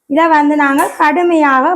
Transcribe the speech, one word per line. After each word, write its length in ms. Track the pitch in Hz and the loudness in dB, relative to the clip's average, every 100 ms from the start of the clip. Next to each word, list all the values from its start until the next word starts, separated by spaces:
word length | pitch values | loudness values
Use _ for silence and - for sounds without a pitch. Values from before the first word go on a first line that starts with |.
| - | -6
இதை 120 | 285 330 302 | -2 2 2
வந்து 180 | 294 302 | 0 0
நாங்க 260 | 277 277 349 - | 0 0 -4 -2
கடுமையாக 720 | 311 311 349 320 294 262 285 | -2 0 0 0 2 0 0